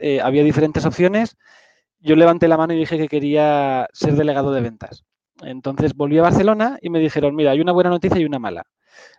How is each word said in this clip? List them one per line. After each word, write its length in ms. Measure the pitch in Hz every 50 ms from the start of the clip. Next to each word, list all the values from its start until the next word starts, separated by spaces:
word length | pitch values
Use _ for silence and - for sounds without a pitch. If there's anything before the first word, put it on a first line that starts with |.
eh, 200 | - 147 139 135
había 220 | - 127 131 147 147
diferentes 420 | 151 143 151 151 151 151 160 147
opciones. 500 | 160 - - 175 180 196 208 233 220 - _ _ _ _ _ _ _ _ _ _ _ _ _
Yo 160 | - 151 156
levanté 320 | 156 170 170 170 170 170 165
la 80 | 165
mano 160 | 160 160 165 170
y 60 | 160
dije 180 | 160 - 170
que 120 | 156 156 147
quería 800 | - 147 139 147 147 151 151 151 147 147 143 139 135 127 123 - -
ser 220 | - - 151 151
delegado 360 | 143 151 151 143 139 139 139 139
de 100 | 131 120
ventas. 420 | 117 113 - - - 117 - _ _ _ _ _ _ _ _ -
Entonces 520 | 131 127 131 127 135 135 143 147 151 131
volví 240 | 139 147 143 147 160
a 40 | 165
Barcelona 560 | 175 156 208 190 208 220 214 214 247 277 - -
y 80 | 170
me 80 | 170 165
dijeron, 360 | 160 156 - 160 143 143 143
"Mira, 180 | 156 156 143 135
hay 100 | 143 165
una 100 | 180 175
buena 160 | 180 180 180
noticia 320 | 180 170 151 190 - 185
y 60 | 160
una 120 | 151 147 131
mala. 280 | 117 104 90 82 85 - _ _ _ _ _ - - - _